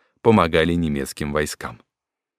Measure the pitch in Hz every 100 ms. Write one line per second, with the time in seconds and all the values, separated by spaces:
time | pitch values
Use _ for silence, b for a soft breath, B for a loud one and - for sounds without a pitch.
0 | _ _ 117 107 82 82 85 85 82 71
1 | 65 - 73 73 76 - - - _ _
2 | _ _ _